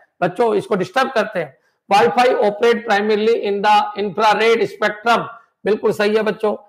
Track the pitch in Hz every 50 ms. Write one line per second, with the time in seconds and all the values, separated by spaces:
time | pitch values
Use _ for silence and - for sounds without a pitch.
0 | - _ _ - 175 185 185 - 240 226 214 196 - - 220 185 185 - - 262
1 | - - - 220 202 - - 180 156 139 - _ _ _ _ _ _ - 196 208
2 | 226 240 - 247 247 254 - - 220 208 202 - 233 233 233 214 - 226 208 202
3 | 208 214 220 208 214 226 233 - - 208 202 202 196 214 208 208 214 - - 208
4 | 202 208 165 214 220 214 208 196 220 226 226 226 208 202 - - 208 208 208 -
5 | - 233 233 208 156 - - - _ _ _ _ - 185 214 214 233 220 180 -
6 | 208 208 214 220 208 214 196 - - 208 214 - -